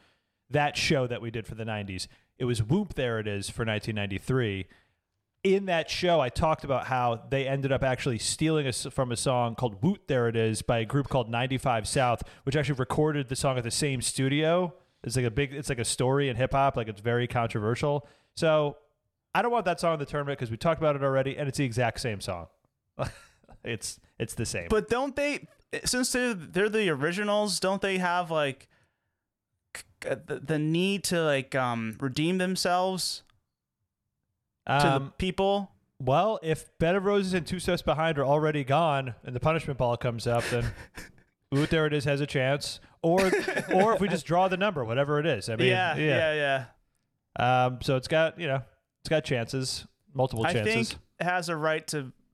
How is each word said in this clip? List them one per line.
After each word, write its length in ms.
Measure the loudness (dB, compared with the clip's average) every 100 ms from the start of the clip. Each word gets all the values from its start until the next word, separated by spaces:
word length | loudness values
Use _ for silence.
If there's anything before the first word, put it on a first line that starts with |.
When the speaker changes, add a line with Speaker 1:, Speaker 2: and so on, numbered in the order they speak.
| _ _ _ _ _
Speaker 1:
That 260 | 2 2 2
show 300 | 0 2 0
that 140 | -4
we 100 | -6
did 160 | -8 -10
for 80 |
the 100 | -8
nineties, 440 | -6 -6 -6 -8 -10 -16 _ -6
it 60 |
was 180 | -2 0
Whoop, 320 | 2 2 0
There 240 | -2 -2 -2
It 60 | -2
Is 220 | -4 -6
for 140 | -4
nineteen 300 | -2 -2 -2
ninety-three. 720 | -4 -4 -6 -2 0 0 -4 -8 -16 _ _ _ _ _ _
In 240 | 2 2 2
that 220 | 0 0
show, 320 | 0 2 4
I 80 | 2
talked 360 | 2 0 0
about 220 | 0 -2 0
how 360 | 0 2 0 -2
they 160 | -2 0
ended 240 | 0 0
up 100 | 0
actually 360 | 0 0 -2 -2
stealing 480 | -2 0 2 2 0
a 40 |
s-, 160 | -2 -4
from 200 | -2 -2
a 60 | 0
song 380 | 0 2 0
called 280 | 0 -4 0
Woot, 200 | 0 0 0
There 220 | 2 2
It 80 | 2
Is 240 | 2 0
by 160 | 0 0
a 40 |
group 240 | 2 0 0
called 220 | 0 0
ninety-five 560 | -2 -2 0 0 0 0
South, 360 | 0 2 0 -4 -10
which 120 | -2 0
actually 180 | 0 0
recorded 520 | -2 2 2 0 -2
the 80 | -2
song 220 | 0 0
at 60 |
the 60 | -2
same 320 | -2 -2 -2
studio. 720 | -4 0 0 2 4 2 2 -4 _ _
It's 120 | -4 0
like 80 |
a 60 | 0
big, 240 | 0 -2
it's 140 | -4 -6
like 100 | -4
a 60 |
story 440 | -2 0 2 2 0
in 80 | 0
hip 160 | 0
hop, 240 | 2 2 2
like, 120 | -4
it's 120 | -4
very 260 | -2 0 0
controversial. 800 | 0 0 0 0 0 0 -2 -4 -20 _ -2
So 400 | 4 4 2 -2 _ _ _ _ _
I 60 | 0
don't 80 | 2
want 120 | 0 0
that 140 | 0
song 140 | 0
in 40 | 0
the 40 |
tournament 340 | -2 -4 -4 -4
'cause 120 | -6
we 60 | -2
talked 220 | 0 2
about 140 | 2 2
it 60 |
already, 360 | 2 2 0 -2
and 100 | -4
it's 80 | -2
the 60 |
exact 360 | -2 2 0 0
same 200 | -4 -4
song. 260 | -6 -8 -10 _ _ _ _ -8
<laughs> 80 | -8 -8 -20 _ _ -14
It's, 380 | -8 -8 -8 -14 _ -8
it's 140 | -8
the 140 | -4 -4
same. 220 | -4 0
Speaker 2:
But 180 | 0 0
don't 260 | -2 -2
they, 320 | -2 -2 -2 -10 _ -12 -8
since 280 | -2 0 0
they're, 200 | 0 0
they're 380 | -2 -4 0 0
the 180 | 2 0
originals, 720 | 0 -2 -2 0 0 0 0
don't 220 | 0 0
they 160 | 0 0
have, 320 | 0 0 0
like, 380 | 0 0 -4 -14 _ _ _ _ _ _ _ _ _ _ -18
c-, 60 | -18 -12
c-, 120 | -6 -6 -6
the, 140 | -8
the 180 | -4 -2
need 460 | 0 2 2 0
to, 160 | 0 0
like, 320 | 2 0 0
um, 400 | -2 0 0 -4 -4
redeem 380 | -4 0 0 2
themselves 840 | 0 0 0 2 2 -2 -4 -8 -14 _ _ _ _ _ _ _ _ _ _ _ _ _ -2
to 60 | 2
the 40 | 4
Speaker 1:
Um, 180 | 2 -2 -6
Speaker 2:
people? 540 | -4 0 2 2 -2 _ _ -8
Speaker 1:
well, 400 | 0 2 2 0
if 280 | -2 -4 -4 -2
Bed 160 | 2
of 100 | 2
Roses 300 | 2 2 2
and 120 | -2 -2
Two 120 | -4
Steps 240 | -2 -2
Behind 360 | 0 0 2 2
are 60 |
already 400 | 4 4 4 0
gone 500 | 2 2 4 0 -2 -8
and 120 | -8 -2
the 40 |
punishment 380 | 0 0 -2 -2
ball 200 | 0 0
comes 280 | -2 -2 0
up, 160 | 0 0
then 140 | -2 -2 -6 -14 -16 -18
Speaker 2:
<laughs> 420 | -20 _ _ -4
Speaker 1:
Ooh, 120 | 0 2
There 180 | 2
It 80 | 2
Is 120 | 0
has 180 | 0 0
a 40 | 0
chance. 540 | 0 2 0 -2 -12 -16 _
Or, 180 | 2 4
Speaker 2:
<laughs> 540 | 4 2 0 -4 0
Speaker 1:
or 180 | 4 4
if 80 | 4
we 80 | 2
just 160 | -2
draw 240 | 0 2 2
the 80 | 2
number, 260 | -2 -2 -2
whatever 340 | 0 2 2
it 60 | 0
is. 240 | -2 -2
I 60 | 0
mean, 120 | 2
Speaker 2:
Yeah, 260 | 4 0 0
Speaker 1:
yeah. 360 | 2 2 2
Speaker 2:
yeah, 300 | 0 0 0 -4 _ _ _ _ _ _ -2
yeah. 280 | 2 4 2
Speaker 1:
Um, 120 | 0
so 140 | 0 0
it's 120 | 2
got, 320 | 2 2 0
you 60 | -2
know, 160 | -2 -4 _ _ _
it's 80 | 0
got 120 | 0
chances, 600 | 2 -2 -2 -4 -4 -6 -10 _ _
multiple 320 | -2 -2 0 0
Speaker 2:
I 80 |
Speaker 1:
chances. 180 | 2 2
Speaker 2:
think 280 | 0 -2 -6 -14 -6
it 40 |
has 260 | -2 0 -2
a 60 | -2
right 300 | 0 -2 -2
to 240 | -6 -6 -14 _